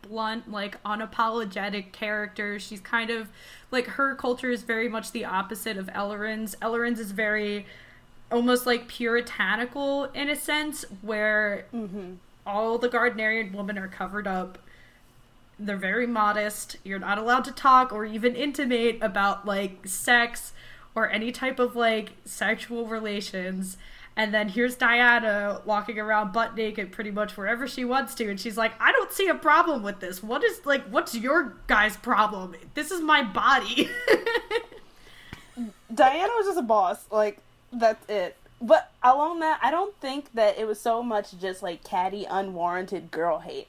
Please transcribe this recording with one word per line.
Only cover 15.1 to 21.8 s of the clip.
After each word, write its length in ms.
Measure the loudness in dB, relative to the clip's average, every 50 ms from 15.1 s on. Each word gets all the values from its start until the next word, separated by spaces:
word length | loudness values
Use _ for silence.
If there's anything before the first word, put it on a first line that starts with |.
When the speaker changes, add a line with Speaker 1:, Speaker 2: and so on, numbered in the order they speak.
| _ -20 -20 _ _ -20 -20 -20 _ -8
Speaker 1:
They're 180 | -6 -4 -4
very 300 | -2 -2 0 0 0 0
modest. 680 | 0 2 2 2 2 2 2 -2 -2 -4 -8 -12 -12 -14 -14 -10
You're 140 | -8 -8
not 220 | -6 -2 -2 -2 0
allowed 260 | 2 2 2 2 2
to 60 | -2
talk 420 | -8 2 6 8 8 8 6 4 0
or 100 | -6 -6
even 320 | -6 -4 0 0 0 0
intimate 640 | 0 -4 -4 -2 -2 0 0 2 2 2 0 0 0 -2
about, 420 | -2 0 2 2 2 0 0 -2
like, 400 | -2 -2 -2 -2 -4 -8 -10 -10
sex 680 | -8 -8 -4 4 6 6 6 6 2 -2 -10 -12 -14 -16 -16 -18 -20 -20 -20 -20 -8 -2
or 120 | -2 0 0
any 200 | 0 -2 -2 -4
type 280 | -4 -2 -2 -2 2 2
of, 160 | 0 0 2
like, 380 | 2